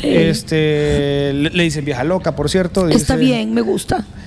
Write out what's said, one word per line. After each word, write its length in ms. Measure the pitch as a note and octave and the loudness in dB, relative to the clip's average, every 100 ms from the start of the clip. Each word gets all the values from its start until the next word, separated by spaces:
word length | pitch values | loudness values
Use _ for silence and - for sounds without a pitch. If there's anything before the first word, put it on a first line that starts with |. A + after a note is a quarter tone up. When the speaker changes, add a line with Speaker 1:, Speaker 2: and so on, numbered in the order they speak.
Speaker 1:
Sí. 80 | D4 | 0
Speaker 2:
Este, 1200 | F3+ E3 D#3 - D#3+ D3+ D3 D3 C#3+ C#3+ C#3+ C#3+ | 2 4 0 -2 0 2 2 2 0 0 0 0
le, 160 | C#3 D#3 | 0 0
le 120 | F3 | 0
dicen 220 | E3 D3 | 0 -2
vieja 200 | C#3+ B2 | -4 -2
loca, 300 | D3 F#3 D#3 | 0 0 -2
por 140 | C#3+ D3 | -2 0
cierto. 380 | F#3 F3 F#3+ F3 | 0 0 0 2
Speaker 1:
Está 280 | A3 A#3 B3+ | 2 2 2
Speaker 2:
Dice, 160 | C4 | 2
Speaker 1:
bien, 200 | A#3+ A3 | 2 0
me 60 | A3+ | -2
gusta. 440 | A3 G3 - - - - | 0 -2 -2 -4 -4 -12